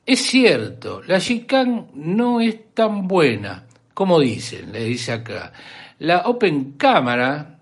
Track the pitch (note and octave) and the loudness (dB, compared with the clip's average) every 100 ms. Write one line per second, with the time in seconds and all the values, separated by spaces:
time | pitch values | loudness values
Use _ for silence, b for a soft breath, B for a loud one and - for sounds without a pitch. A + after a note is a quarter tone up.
0 | - B3+ - B3+ A#3+ C3+ G#2+ - G#2+ F#2+ | 0 0 2 4 4 4 -2 -10 -10 -10
1 | - F#3 F#3 A#3 - C4+ B3+ A#3 - C#3 | -2 0 0 -4 0 0 2 -2 -6 -10
2 | D3+ G3+ A#3+ A#3+ A3+ A3 - - A3 G3+ | -4 0 0 2 0 -2 -6 -2 0 0
3 | F#3 F#3+ D3 G#2 G2+ G#2 - _ _ - | 0 2 2 2 -6 -12 -16 _ _ -4
4 | F#3+ E3+ C3 G#2+ - - - A2 A2+ A#2+ | 2 4 2 0 -8 -14 -12 -8 -6 -6
5 | - A#2 - F#2 - B B B B B | -6 -8 -8 -12 -12 B B B B B
6 | D3+ F3 B3+ A#3+ G3+ D3+ C3+ - C#4 A3 | 0 2 2 2 2 0 -4 0 2 4
7 | B2+ A#2+ B2+ D3 D3 - | 2 0 0 -2 -8 -16